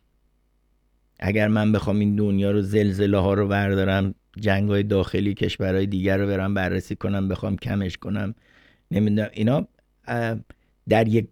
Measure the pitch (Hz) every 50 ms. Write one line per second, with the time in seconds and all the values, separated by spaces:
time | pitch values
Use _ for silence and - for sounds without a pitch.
0 | _ _ _ _ _ _ _ _ _ _ _ _ _ _ _ _ _ _ _ _
1 | _ _ _ - - 92 101 107 107 107 107 110 107 107 107 101 - 104 98 104
2 | 104 104 104 104 107 101 98 98 101 101 101 104 101 95 101 107 104 104 95 98
3 | 104 98 101 98 92 98 98 98 104 101 98 101 101 98 98 98 95 98 95 98
4 | 95 98 95 _ _ _ - - 104 104 95 98 101 101 101 101 101 104 101 98
5 | 90 - - 95 101 101 101 - - 98 - - 101 95 92 95 95 101 101 92
6 | 92 98 95 98 101 101 98 95 95 95 101 98 92 90 92 95 - - 104 -
7 | - 101 98 98 98 95 92 - - 104 101 - - - 98 101 98 90 87 -
8 | - 85 101 101 101 98 113 _ _ _ _ _ _ _ _ _ _ - - 95
9 | 107 104 104 107 107 104 - 107 107 113 131 160 202 - _ _ _ _ _ _
10 | - - 123 120 117 113 113 107 - _ - _ _ _ _ _ - - 110 110
11 | 117 110 107 117 110 -